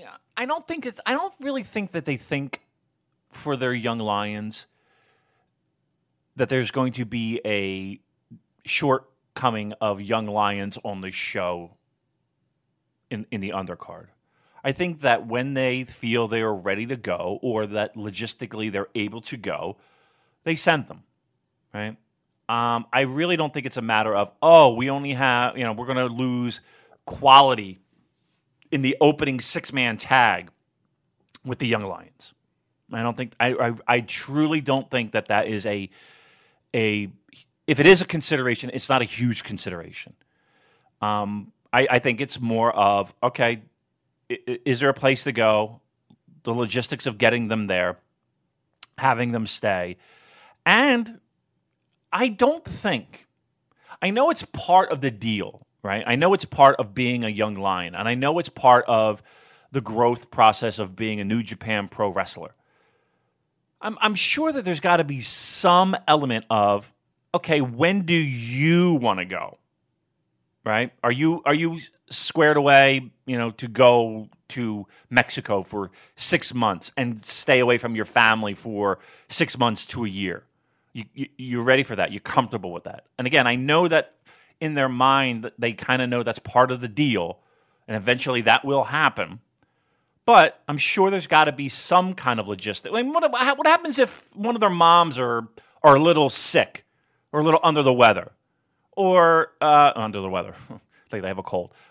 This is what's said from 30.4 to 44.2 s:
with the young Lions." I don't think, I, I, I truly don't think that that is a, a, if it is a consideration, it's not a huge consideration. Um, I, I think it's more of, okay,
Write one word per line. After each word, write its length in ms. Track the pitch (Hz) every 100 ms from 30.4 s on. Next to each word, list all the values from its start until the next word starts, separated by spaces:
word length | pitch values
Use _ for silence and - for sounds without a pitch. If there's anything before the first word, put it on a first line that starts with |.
| 90 _ _ _ _ _ _ _ _ -
with 160 | 127 123
the 60 | 123
young 160 | 110
Lions." 500 | 98 82 - _ - _ _ _ _ _ _
I 100 | 117
don't 140 | 120 117
think, 180 | 123 -
I, 140 | 123
I, 200 | 127 117 117 - 123
I 40 |
truly 600 | 110 - - 143 151 160
don't 280 | 135 135 117
think 220 | 127 110
that 140 | 110 -
that 220 | 104 110
is 180 | 107 104
a, 240 | 104 95 _ _ _ _ _ _ _ _
a, 340 | 117 110 104 98 - _ - _ _ -
if 140 | 147
it 60 | 160
is 140 | 180
a 40 |
consideration, 640 | 185 165 - 147 127 117 123
it's 160 | - -
not 140 | 131
a 20 |
huge 380 | 113 113 123 107
consideration. 720 | - 101 98 87 82 - - _ _ _ _ _ _ _ _ _
Um, 500 | 104 104 101 104 - _ _
I, 160 | 123 135
I 80 | 123
think 220 | 135 110
it's 200 | 139 -
more 320 | 117 113 117
of, 400 | 104 101 101 98 _
okay, 380 | 123 - 120 117 - _ _ _ _ _